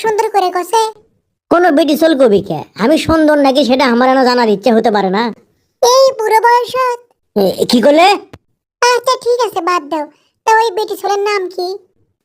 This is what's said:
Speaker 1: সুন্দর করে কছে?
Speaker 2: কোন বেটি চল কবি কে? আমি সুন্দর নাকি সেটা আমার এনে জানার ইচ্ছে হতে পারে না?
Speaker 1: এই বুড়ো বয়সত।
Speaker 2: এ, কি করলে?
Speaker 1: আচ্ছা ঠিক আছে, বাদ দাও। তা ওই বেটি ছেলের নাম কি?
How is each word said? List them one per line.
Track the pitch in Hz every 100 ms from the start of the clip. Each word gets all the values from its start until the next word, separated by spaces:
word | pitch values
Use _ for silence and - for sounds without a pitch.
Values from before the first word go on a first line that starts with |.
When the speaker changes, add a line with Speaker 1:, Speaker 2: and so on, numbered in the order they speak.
| 440
Speaker 1:
সুন্দর | 415 440
করে | 403 359
কছে? | 359 349 466 440 440 _ _ _ _ _
Speaker 2:
কোন | 339 359
বেটি | 285 302 302
চল | 320 277
কবি | 262 202
কে? | - 151 - -
আমি | 226 320
সুন্দর | - 320 302 294
নাকি | 277 262 233
সেটা | 262 277
আমার | 233 262
এনে | 262
জানার | 247 247 233
ইচ্ছে | 196 254
হতে | 214 240
পারে | 208 190
না? | 196 233 - _ _ _ _
Speaker 1:
এই | 480 523 539 523
বুড়ো | 427 440 466
বয়সত। | 480 466 494 508 480 _ _ _ 208
Speaker 2:
এ, | 190 - -
কি | 240
করলে? | 277 302 370 392 - - _ _ _ _
Speaker 1:
আচ্ছা | 480 480 494 508
ঠিক | 466 480
আছে, | 453 381
বাদ | 339 359 285
দাও। | 320 302 _ _ _ -
তা | 440
ওই | 453
বেটি | 359 427 403
ছেলের | 392 403 403
নাম | 403 359 370
কি? | 359 392 - _ _ _